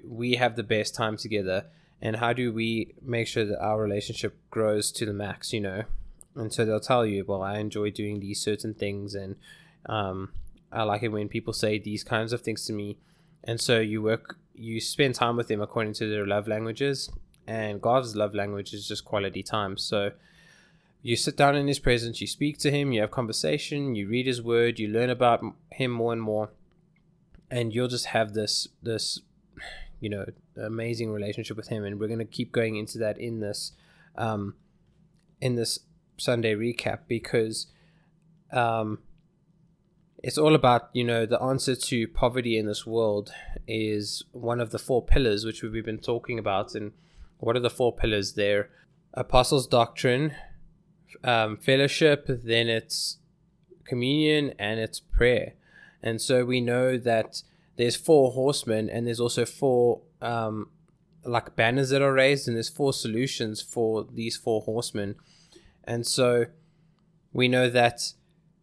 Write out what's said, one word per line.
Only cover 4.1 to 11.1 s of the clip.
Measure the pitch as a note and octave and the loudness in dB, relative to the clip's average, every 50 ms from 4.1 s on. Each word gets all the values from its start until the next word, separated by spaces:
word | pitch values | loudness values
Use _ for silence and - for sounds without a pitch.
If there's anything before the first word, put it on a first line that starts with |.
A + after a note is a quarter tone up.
| A2 - - G#2 - _ _ _ | -6 -6 -6 -6 -8 _ _ _
grows | - A2+ A2 G#2+ G#2+ G#2+ G#2 - - | -2 0 2 2 2 2 0 -2 -2
to | - A#2+ | -4 -4
the | G#2 G2+ | -4 -4
max," | G2+ G#2 G2 F#2 - - - - | -4 -4 -6 -6 -8 -8 -6 -4
you | G#2+ | -4
know? | G2+ G2 F#2 G2+ A2 - - - - - - - - _ _ | -4 -4 -4 -6 -4 -2 -4 -4 -4 -8 -16 -20 -20 _ _
And | C3+ A2 G#2+ - | -10 -8 -6 -2
so | - A2+ | -2 0
they'll | A2 G#2+ G#2 | 0 0 0
tell | - - C3 A#2+ A#2 | 0 2 2 2 2
you, | G#2+ G2+ G2 F#2 | 2 0 -2 -2
"Well, | G#2 G2+ F#2+ | -4 -4 -4
I | F#2+ G2 G2+ G#2+ | -4 -4 -4 -4
enjoy | G#2+ G#2+ - G#2+ G#2 G#2 G2+ | -4 -4 -4 -4 -4 -4 -4
doing | - G#2+ G#2 G#2 G#2 | -4 -6 -6 -6 -6
these | G2 G2 G2+ - - | -6 -6 -6 -4 -2
certain | G#2+ G#2 G2+ - A2 G#2 | -2 -2 -2 -4 -8 -6
things, | - G#2 G2+ G2+ G2+ G2+ G2+ G2+ | -6 -4 -4 -4 -6 -8 -8 -8
and, | G2+ G2 F#2+ F#2+ - - - - - - - _ _ - | -10 -10 -10 -12 -14 -16 -20 -20 -20 -20 -20 _ _ -10
um, | - A2 A2 G2+ F#2+ F#2+ F#2+ F#2+ - - - - - - - _ _ | -6 -4 -4 -2 -4 -4 -6 -8 -8 -8 -10 -10 -10 -14 -20 _ _
I | - A#2 A2 | -6 -2 0
like | G#2+ G#2 G#2 A#2+ | 0 0 0 -2
it | |
when | A2 | -2